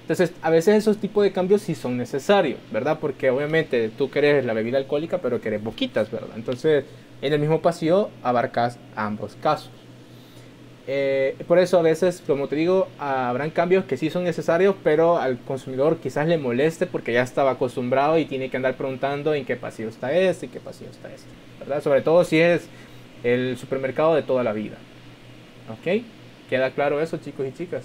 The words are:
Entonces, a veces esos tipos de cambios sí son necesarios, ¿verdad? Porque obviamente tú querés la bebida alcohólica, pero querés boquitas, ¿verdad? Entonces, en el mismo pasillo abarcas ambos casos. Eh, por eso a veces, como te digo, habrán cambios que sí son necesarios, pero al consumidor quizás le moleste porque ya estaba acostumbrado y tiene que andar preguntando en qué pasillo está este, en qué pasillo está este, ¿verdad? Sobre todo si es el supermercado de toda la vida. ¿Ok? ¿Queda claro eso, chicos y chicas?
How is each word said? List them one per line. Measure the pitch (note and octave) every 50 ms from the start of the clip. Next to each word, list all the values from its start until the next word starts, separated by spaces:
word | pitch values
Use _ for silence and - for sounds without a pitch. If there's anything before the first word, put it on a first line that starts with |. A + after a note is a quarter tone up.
Entonces, | - - E3 D3+ - - - - -
a | D#3+
veces | D#3+ E3 E3 G#3 G#3
esos | G#3+ G#3 A3 G#3 G#3
tipos | - F#3+ - G#3 G3+
de | G3
cambios | F#3+ F#3+ F3+ F#3 G#3 G3+ -
sí | - D#3+
son | C3+ - B2+ B2
necesarios, | B2 B2 - - C#3 - - G3+ G3+ F#3 C#3+ A2 - - - -
¿verdad? | A2 A#2+ D3 D#3 D#3+
Porque | - D3 C3 - - C3
obviamente | B2 C3 D3 D3+ D#3 D#3+ D#3+ D#3 - A#2+ A2+ A2 -
tú | - C#3 B2+
querés | - D3 C#3+ D3 C#3+ C#3+ B2+
la | A#2+ A2+
bebida | A2 A2 A2+ B2 C#3
alcohólica, | C3+ C3 D3 D3 D#3 E3 - C3+
pero | - B2+ - -
querés | A2 A2+ G#2+ G#2+ G#2
boquitas, | A2+ A2 - - - - A#2+ G#2+ G#2+
¿verdad? | - G#2+ - - -
Entonces, | A2 A#2+ B2+ B2+ B2+ - D#3 D#3 C#3+ C3+ - - - - - - - -
en | C3+ D3+
el | D3
mismo | D3 D3+ D#3+ D#3
pasillo | - F3 E3 - E3+ D#3 E3+ G3 G#3+ G#3+ - - -
abarcas | B2 B2 A#2+ A#2+ B2+ - A#2+ A#2 B2 B2 - - - -
ambos | - G#2+ G#2+ G#2 G#2+ G#2+ G#2 - -
casos. | - D#3 D3+ D3 - - - - - - - - - - - - - - - - - - - - - - - - - -
Eh, | C3+ C#3 C#3 C3+ C3+ C3+ C3+ C3+ - - C#3 -
por | E3+ F3+
eso | F#3 F3 F#3+ F3+
a | E3
veces, | D#3+ D#3+ D#3 - F#3 F3 F3+ -
como | - D3+ C#3 C#3
te | C3+ C#3
digo, | D3 E3 F3 F#3 F#3+ F#3 F#3 - -
habrán | D3 C#3+ C3+ C3 B2+ B2 B2 B2+ C#3+ D#3+
cambios | - - E3+ F3+ F#3 F#3+ F#3+
que | - C3+
sí | C3 - D#3
son | - F3 F3+
necesarios, | F3+ E3+ - D3+ - E3 E3+ F#3 G3+ G3 - -
pero | E3+ D3+ D3+ E3 E3+ E3+ E3
al | A#2+ C3 C3 B2
consumidor | - - C#3 C3 - - C3 B2+ C3+ D#3 E3
quizás | E3 - C3 - C#3+ D3 D#3+
le | E3+ D#3
moleste | C#3+ B2+ A#2+ A#2+ C#3+ D#3+ D#3+ - F3+
porque | F3 - D#3 - - A#2
ya | A#2+ B2+
estaba | B2+ - - C#3+ C3+
acostumbrado | B2+ B2 C#3 B2 - - B2 B2 B2+ C3+ C#3 D3+ D#3+ E3+
y | D3
tiene | C3 C3+ C3 C3 B2+
que | -
andar | B2+ B2+ C3 C3
preguntando | - D3 C3+ C3 B2+ C3+ C3+ C#3+ C#3+ D3 D#3 D3+
en | D3 C3
qué | B2+ B2
pasillo | A#2+ B2 A2+ - - A2+ A2
está | A2 - - B2 D3
este, | F3 F#3+ F#3+ E3 E3+ -
en | B2+ -
qué | D#3
pasillo | - C3+ - - - C3 -
está | - - - -
este, | - - - - - - - - -
¿verdad? | - - C3+ D3+ D3
Sobre | D#3 C#3+ C3+ A2+
todo | - D#3+ F3 F3
si | F3 - D#3+
es | E3 E3+ F3 - - - - - - - - - - - - - -
el | A#2+ B2 B2+ B2+ B2+ B2+ B2
supermercado | - - C3+ C3 C3+ C3 B2+ - D3+ D#3+ E3
de | D3 B2+
toda | - C3+ B2+ B2
la | A#2 G#2
vida. | G#2+ G#2+ - - - - - - - - - - - - - - - - - - - - - A2+
¿Ok? | - - E3 F3+ A3 B3 - - - - - - - - -
¿Queda | - B2+ C3 C3
claro | B2 - C#3+ D3 D3 C#3+
eso, | D#3 E3 -
chicos | D3+ - D3 C3+ - C#3 C3+
y | C3
chicas? | - E3+ F3 - C3 A#2